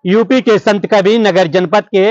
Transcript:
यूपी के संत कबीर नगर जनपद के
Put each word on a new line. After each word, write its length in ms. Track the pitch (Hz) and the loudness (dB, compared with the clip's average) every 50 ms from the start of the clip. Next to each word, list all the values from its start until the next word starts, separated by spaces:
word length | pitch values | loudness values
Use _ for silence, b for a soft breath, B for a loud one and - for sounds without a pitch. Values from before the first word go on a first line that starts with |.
| - | -4
यूपी 340 | 180 196 226 226 - 262 254 | -2 0 0 0 0 0 0
के 180 | - 226 214 - | 2 0 0 0
संत 360 | - 226 208 202 - - 220 | 0 -2 -2 -2 -2 -2 0
कबीर 260 | 202 180 202 226 233 | 0 2 2 0 0
नगर 260 | 214 202 170 190 185 | 0 0 0 0 0
जनपद 380 | 160 143 185 185 156 196 208 202 _ | 0 0 -2 -2 -2 -2 -4 -2 _
के 120 | - 190 190 214 | -2 0 0 0